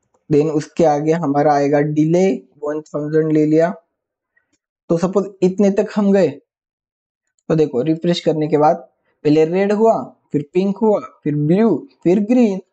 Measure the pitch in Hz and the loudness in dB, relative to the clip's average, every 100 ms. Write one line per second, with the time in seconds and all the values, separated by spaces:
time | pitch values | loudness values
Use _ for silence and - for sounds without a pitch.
0 | _ _ - 147 156 151 - - 160 147 | _ _ -2 0 0 -2 -6 0 0 2
1 | 156 165 147 143 151 143 143 147 147 151 | -2 -2 -2 0 2 2 0 0 0 0
2 | 156 175 190 - - - 147 151 151 151 | 0 2 0 -2 -10 -12 -10 -10 -10 -10
3 | 147 156 160 156 151 156 170 - _ _ | -4 -2 0 0 2 2 0 -4 _ _
4 | _ _ _ _ _ _ _ _ - 165 | _ _ _ _ _ _ _ _ -4 -2
5 | 185 202 190 - 185 185 202 202 208 214 | -2 -2 -4 -2 -2 2 0 0 -2 -2
6 | 202 196 156 139 _ _ _ _ _ _ | 0 2 0 -4 _ _ _ _ _ _
7 | _ _ _ _ - 160 147 120 151 160 | _ _ _ _ -4 -2 0 -2 -2 -2
8 | 175 175 170 156 151 151 151 170 - _ | -2 -2 -2 -4 0 2 4 2 -6 _
9 | _ _ 147 156 160 185 202 208 226 175 | _ _ 0 2 2 2 0 2 2 0
10 | 120 _ _ - - 180 196 196 220 185 | -4 _ _ -6 -4 -2 -2 0 0 0
11 | - _ 151 147 147 185 226 151 - _ | -4 _ -6 -2 0 2 2 -2 -6 _
12 | 170 208 208 247 220 190 - | 0 0 0 0 0 -2 -12